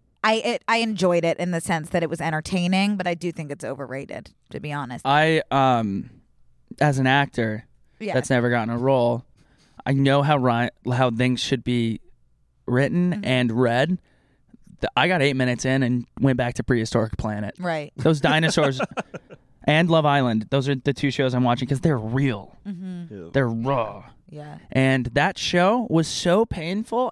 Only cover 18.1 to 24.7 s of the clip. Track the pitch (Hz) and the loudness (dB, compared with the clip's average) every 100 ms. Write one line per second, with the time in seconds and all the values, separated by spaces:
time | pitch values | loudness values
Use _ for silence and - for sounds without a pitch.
18.1 | 151 147 156 160 - 143 131 - - - | 2 2 2 2 2 2 0 -6 -6 -10
19.1 | - - - _ _ - 156 170 165 147 | -12 -18 -20 _ _ 0 2 4 4 4
20.1 | 143 127 110 107 139 135 139 143 135 143 | 4 2 0 0 0 0 -2 -2 0 0
21.1 | 127 131 123 123 120 123 135 165 131 110 | 0 0 2 0 0 -2 0 0 0 -2
22.1 | 127 139 101 - - 202 180 185 180 170 | 0 0 -2 -8 -16 -14 -12 -10 -12 -12
23.1 | 98 82 135 123 113 123 135 107 101 - | -14 -4 0 0 0 0 0 -2 -8 -18
24.1 | - - 151 147 147 - | -20 -20 -20 -18 -18 -4